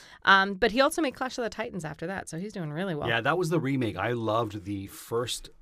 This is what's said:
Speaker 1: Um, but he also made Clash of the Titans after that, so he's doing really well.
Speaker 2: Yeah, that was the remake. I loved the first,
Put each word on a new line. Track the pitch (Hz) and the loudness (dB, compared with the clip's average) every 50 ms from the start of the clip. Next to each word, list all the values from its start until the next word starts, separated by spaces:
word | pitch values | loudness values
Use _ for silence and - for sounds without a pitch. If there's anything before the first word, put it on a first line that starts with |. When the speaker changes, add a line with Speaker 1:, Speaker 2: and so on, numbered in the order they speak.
| - - - - - | -20 -20 -12 0 6
Speaker 1:
Um, | - 196 196 190 202 202 | 6 8 8 6 4 2
but | 185 240 214 | 2 2 4
he | 202 262 | 4 4
also | 269 294 - 349 | 4 4 4 2
made | 311 262 - | 0 0 -2
Clash | - 262 254 - | -2 -6 -6 -4
of | 254 | -4
the | 233 208 | -4 -4
Titans | - - 226 240 208 180 160 | -4 -6 -8 -6 -6 -8 -8
after | 151 151 - 160 | -8 -8 -8 -8
that, | 175 196 - - - | -6 -6 -6 -8 -8
so | 160 165 | -8 -8
he's | 196 220 | -8 -8
doing | - - 165 151 | -6 -6 -6 -6
really | 147 165 196 196 156 | -4 -4 -4 -2 -2
well. | 143 - 113 | -2 -2 0
Speaker 2:
Yeah, | 113 117 | 0 2
that | 117 139 165 180 | 2 2 2 2
was | 175 160 | 2 2
the | 175 160 | 2 2
remake. | 123 135 139 131 120 104 82 | 2 2 0 0 0 0 0
I | 92 101 117 | 0 0 0
loved | 123 117 113 110 104 117 117 101 104 107 87 | 0 0 0 2 2 2 0 0 -4 -8 -6
the | 98 101 98 98 | -6 -6 -6 -6
first, | 92 - - - - 117 117 127 - - - - - - - | -10 -12 -14 -8 -2 -2 -2 0 -2 -4 -8 -10 -14 -14 -6